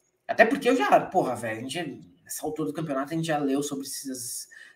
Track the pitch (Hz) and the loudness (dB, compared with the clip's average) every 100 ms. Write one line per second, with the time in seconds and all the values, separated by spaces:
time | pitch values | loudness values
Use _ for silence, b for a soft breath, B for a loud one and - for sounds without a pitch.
0 | _ _ - - 226 277 240 277 403 - | _ _ 0 4 6 4 4 4 4 2
1 | - - - - 113 110 131 180 156 - | 2 2 2 0 -4 -4 -6 -6 -6 -8
2 | - - - - - - 147 156 156 135 | -16 -20 -12 -8 -6 -4 -4 -2 -2 -2
3 | 143 165 160 147 139 139 143 131 135 - | -2 -2 0 2 2 2 0 -4 -6 -8
4 | 135 123 117 - - B B | -8 -8 -8 -8 -10 B B